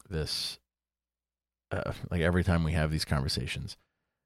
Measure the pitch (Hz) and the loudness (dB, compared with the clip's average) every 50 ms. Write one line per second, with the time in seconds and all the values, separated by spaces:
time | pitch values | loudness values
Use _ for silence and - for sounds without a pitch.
0 | - - 98 80 76 - - - - - - - _ _ _ _ _ _ _ _ | -14 -8 -6 -4 -4 -4 -4 -6 -6 -6 -8 -12 _ _ _ _ _ _ _ _
1 | _ _ _ _ _ _ _ _ _ _ _ _ _ _ - - - - - - | _ _ _ _ _ _ _ _ _ _ _ _ _ _ -6 -4 -4 -4 -6 -8
2 | - - - 87 80 85 87 90 87 - 87 85 82 78 80 80 78 78 78 76 | -6 -4 0 2 4 4 4 4 4 4 4 4 4 2 2 2 2 2 0 -2
3 | - - - 71 67 - - - 62 - - 67 67 - - - _ _ _ _ | 0 0 0 0 0 0 -2 -2 -4 -4 -6 -8 -8 -10 -12 -16 _ _ _ _
4 | _ _ _ _ _ | _ _ _ _ _